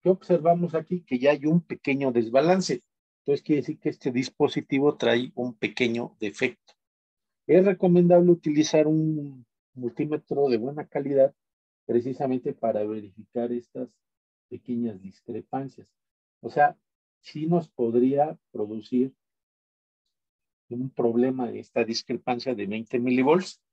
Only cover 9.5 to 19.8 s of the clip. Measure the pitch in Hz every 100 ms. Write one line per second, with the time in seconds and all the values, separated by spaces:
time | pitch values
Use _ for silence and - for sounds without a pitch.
9.5 | _ _ 127 120 - 147 151 _ 139 143
10.5 | 113 127 151 151 139 139 139 135 _ _
11.5 | _ _ _ - 120 123 131 135 127 143
12.5 | - 113 107 104 107 101 107 101 123 120
13.5 | 120 - 131 123 _ _ _ _ _ _
14.5 | 123 - 120 117 95 95 _ - 107 -
15.5 | 135 135 - - _ _ _ _ _ 117
16.5 | - 147 - _ _ _ _ - 151 160
17.5 | 170 - - 117 120 131 139 156 160 _
18.5 | 120 104 110 104 123 131 _ _ _ _
19.5 | _ _ _